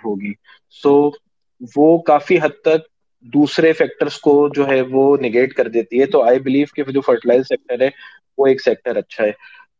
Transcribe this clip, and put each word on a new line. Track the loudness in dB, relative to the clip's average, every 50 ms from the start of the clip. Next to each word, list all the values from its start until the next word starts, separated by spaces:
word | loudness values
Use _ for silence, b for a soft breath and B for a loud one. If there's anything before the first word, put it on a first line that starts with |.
| -10
ہوگی۔ | -10 -10 -8 -10 -14 -14 _ b b b b b _ _ -4 0
So | 2 2 4 2 0 -4 -8 _ _ _ _ _ _ _ _ -20 -8 _
وہ | 2 4 4 4
کافی | 2 2 0 0 0 2 0 0 0
حد | 0 -2 -6 _
تک | _ -2 -2 -2 -4 _ _ _ _ _ _ _
دوسرے | _ -4 0 0 0 0 0 0 2 2 2
فیکٹرز | 0 -2 -4 -2 -6 -6 -6 -6
کو | -2 0 2 2 4 2 0 0
جو | -2 -2 0
ہے | 0 -2
وہ | -2 -2 0 0 2 2 2
نیگیٹ | 0 0 -2 0 0 0 0 -2
کر | -4 -4
دیتی | -2 -2 -4 -4 -2 -2 -2
ہے۔ | 0
تو | 2 0 0
I | 2 2
believe | 0 0 0 -2 -2 -2 -2 -4 _
کہ | -10 -10
جو | -4 -6 -4
فرٹیلائزر | 0 0 -2 0 0 0 0 0 0
سیکٹر | -2 -8 -10 _ -10 -4 -2
ہے | -2 -4 B B B B B B B _ _
وہ | 0 2
ایک | 2 0 0
سیکٹر | 0 -2 -2 -2 _ -6 -6
اچھا | -6 -8 _ -6 -4 -4
ہے۔ | -4 -4 B B B B B B B _